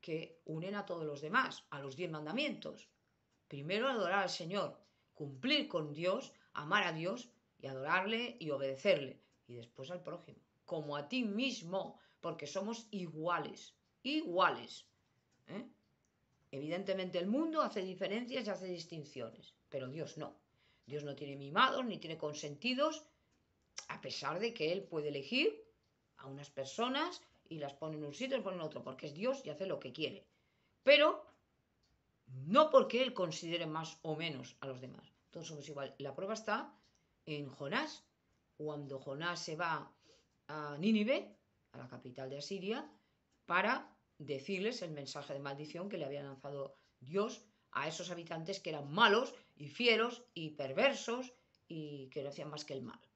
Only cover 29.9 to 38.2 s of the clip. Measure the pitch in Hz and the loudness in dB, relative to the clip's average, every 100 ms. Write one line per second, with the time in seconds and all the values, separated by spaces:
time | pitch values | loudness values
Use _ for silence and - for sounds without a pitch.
29.9 | 120 147 104 - _ _ _ _ _ - | -4 -4 -4 -16 _ _ _ _ _ 10
30.9 | 285 302 - - _ _ _ _ _ _ | 12 12 6 -6 _ _ _ _ _ _
31.9 | _ _ _ - 131 143 233 311 220 208 | _ _ _ -16 -10 6 8 12 10 10
32.9 | 226 262 - 175 160 165 170 160 156 160 | 4 2 2 -2 0 -2 -2 0 -2 -4
33.9 | - 160 151 165 135 127 - 139 127 127 | -6 -4 -2 -2 -4 -8 -10 -8 -8 -10
34.9 | - - _ _ 175 156 151 139 139 135 | -14 -20 _ _ -12 -10 -10 -10 -8 -8
35.9 | - 139 - 196 214 - 214 320 - _ | -6 -8 -6 -4 -4 0 -2 -2 -14 _
36.9 | _ _ _ - 147 143 - 143 220 302 | _ _ _ -8 -6 -6 -6 -2 0 -2
37.9 | - _ _ | -6 _ _